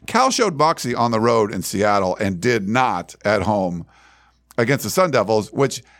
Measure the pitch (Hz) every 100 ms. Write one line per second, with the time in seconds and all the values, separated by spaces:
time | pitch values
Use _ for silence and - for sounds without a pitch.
0 | - 226 269 254 214 143 156 160 123 120
1 | 120 113 117 117 104 95 82 98 104 101
2 | 92 - 101 87 113 113 95 123 127 90
3 | 85 - 104 104 95 104 92 87 - _
4 | _ _ _ _ _ - 117 139 107 185
5 | 180 127 101 110 101 - 135 - -